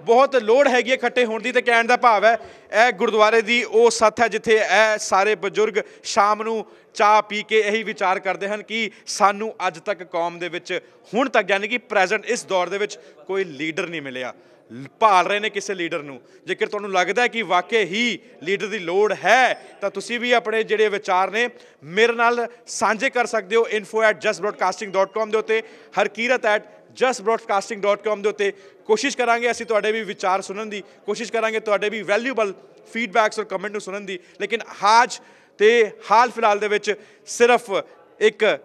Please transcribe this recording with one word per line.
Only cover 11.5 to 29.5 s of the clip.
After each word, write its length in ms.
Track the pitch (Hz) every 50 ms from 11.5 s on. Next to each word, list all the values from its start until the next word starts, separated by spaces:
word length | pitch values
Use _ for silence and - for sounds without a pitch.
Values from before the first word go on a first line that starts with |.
ਯਾਨੀ 180 | 202 196 202 208
ਕਿ 100 | 233 247
ਪ੍ਰੈਜ਼ੈਂਟ 480 | - - 214 208 185 175 208 208 208
ਇਸ 180 | - 233 233 151
ਦੌਰ 240 | 139 190 185 175 170
ਦੇ 100 | 190 202
ਵਿੱਚ 200 | 208 202 - - - - - _ -
ਕੋਈ 180 | - 190 196 196
ਲੀਡਰ 420 | 175 147 131 156 160 160 160 185
ਨਹੀਂ 160 | 180 170 160
ਮਿਲਿਆ। 320 | 143 135 123 131 127 120 - _ _ _ _ _ _ _ 110 123 135 - _ _
ਭਾਲ 260 | 226 220 196 180 170
ਰਹੇ 140 | 185 202 208
ਨੇ 100 | 208 220
ਕਿਸੇ 240 | 208 202 196 - 202
ਲੀਡਰ 280 | 180 170 165 156 165
ਨੂੰ। 180 | 143 147 135 120 _ _ _ - _
ਜੇਕਰ 200 | - 185 185 208
ਤੁਹਾਨੂੰ 260 | 208 - 208 202 208
ਲੱਗਦਾ 300 | 190 180 180 165 202 233
ਹੈ 60 | 247 233
ਕਿ 140 | 190 233
ਵਾਕਈ 420 | 220 170 180 180 180 - 233 226 208
ਹੀ 340 | 156 180 220 240 240 202 - - - - -
ਲੀਡਰ 240 | - 160 196 190 185
ਦੀ 120 | 202 196 214
ਲੋੜ 360 | 180 165 175 196 214 214 196 147 139
ਹੈ, 300 | 180 220 262 262 220 156 - - - - -
ਤਾਂ 100 | - 196
ਤੁਸੀਂ 300 | 196 196 190 - 233 240
ਵੀ 120 | 226 247
ਆਪਣੇ 300 | 247 233 - 214 220 226
ਜਿਹੜੇ 260 | 220 170 214 208 214 214
ਵਿਚਾਰ 420 | 196 202 - - 185 180 190 190
ਨੇ 180 | 185 220 240 240 233 - - _ _ _ -
ਮੇਰੇ 280 | 147 170 202 226 233
ਨਾਲ 360 | 233 233 240 233 240 240 233 226 - _ _
ਸਾਂਝੇ 440 | - - - 233 196 220 202 214 269
ਕਰ 160 | - 247 240
ਸਕਦੇ 300 | - - 220 196 180 220
ਹੋ 120 | 226 226 165 190
info 260 | 220 196 - - 220 220 214
at 60 | 208
just 260 | 147 - 214 208 160 175
broadcasting 560 | 208 208 - 202 185 185 - 226 196 175 196
dot 80 | 196 190 - 220
com 120 | 220 214
ਦੇ 80 | 202 220
ਉੱਤੇ, 240 | 214 220 220 220 220 - - - - - - 180
ਹਰਕੀਰਤ 400 | 208 208 208 220 226 240 254 240 247 220 208
at 60 | 214 208 - - - _ _ - - 226
just 200 | 262 247 247 196
broadcasting 580 | 208 226 220 226 - 208 196 196 - 233 202 190 202
dot 200 | 202 202 - 214
com 120 | 214 202
ਦੇ 60 | 202 214
ਉੱਤੇ। 240 | 202 208 202 196 196 - - - _ _ _
ਕੋਸ਼ਿਸ਼ 300 | - 220 214 254 285 220
ਕਰਾਂਗੇ 340 | - 247 233 233 233 240 240